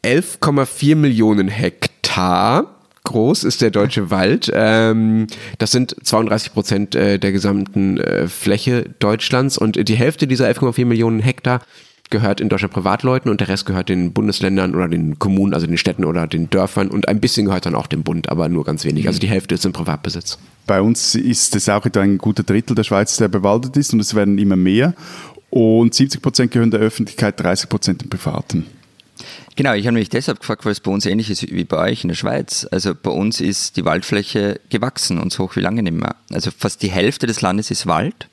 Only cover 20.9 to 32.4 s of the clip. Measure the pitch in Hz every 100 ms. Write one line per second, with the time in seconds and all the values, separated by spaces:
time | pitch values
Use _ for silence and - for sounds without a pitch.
20.9 | 120 - 113 120 113 - 104 - 104 104
21.9 | 104 98 98 110 104 - 98 - 110 107
22.9 | 98 110 - 107 98 101 107 127 135 139
23.9 | 113 104 107 101 101 101 92 90 104 147
24.9 | 175 - - - - _ - 113 113 117
25.9 | - 139 - 147 120 120 123 117 110 110
26.9 | - 110 - 107 - 87 92 - 101 -
27.9 | 90 - 92 - 80 - 87 80 - _
28.9 | _ _ - - - - - 135 107 110
29.9 | 117 104 117 131 110 - 110 110 104 -
30.9 | 98 98 101 107 98 - 90 87 80 90
31.9 | 117 - 85 - 135